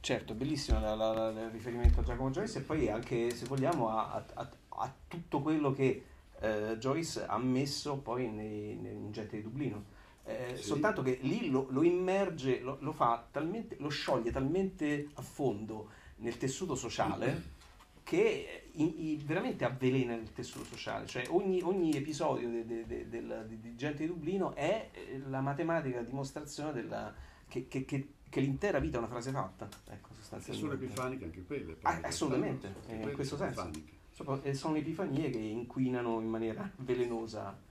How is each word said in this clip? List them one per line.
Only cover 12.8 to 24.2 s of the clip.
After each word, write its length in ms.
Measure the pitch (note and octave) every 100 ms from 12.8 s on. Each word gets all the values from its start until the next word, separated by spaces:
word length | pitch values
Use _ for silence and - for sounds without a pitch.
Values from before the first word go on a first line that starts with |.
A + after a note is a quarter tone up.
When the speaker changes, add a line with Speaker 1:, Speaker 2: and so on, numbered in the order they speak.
Speaker 1:
lo 100 | C#3
fa 340 | D#3 B2+ A#2 -
talmente, 460 | C#3+ D#3+ G#3+ - -
lo 80 | D3
scioglie 440 | D3 - C3 A2+
talmente 760 | B2+ C3 F3+ F#3+ F#3 D3+ D3 D3
a 80 | -
fondo 680 | C#3 - C3+ G#2 G#2+ G#2+ G#2+ - - -
nel 200 | A#2 A2+
tessuto 380 | C3+ - F3+ C3+
sociale 760 | A#2 - G#2 G2 A#2+ E3+ - - - - - -
Speaker 2:
<clears throat> 80 |
Speaker 1:
che 640 | - E3 A3+ - - F2 -
in, 200 | D#3 D#3 -
in, 280 | D#3+ D3 C#3+
veramente 380 | F3 B3 F#3
avvelena 500 | B2 B2+ B2+ C3 A#2+ A2+
il 180 | A2
tessuto 320 | - A#2 - A2+
sociale. 400 | - - G#2+ G#2+
Cioè 200 | B2+ B2
ogni, 320 | E3+ G3 F#3
ogni 340 | E3+ G3 E3 C#3
episodio 540 | D3 C#3+ D#3+ B2+ A#2+
de, 160 | A#2 A2+
de, 200 | A2+ A#2
de, 220 | A#2+ A2+
del, 380 | A2+ A#2 A2+ A2
di, 100 | A2
di 140 | A2+ A#2
Gente 220 | C#3+ C#3+
di 40 | D#3
Dublino 460 | F3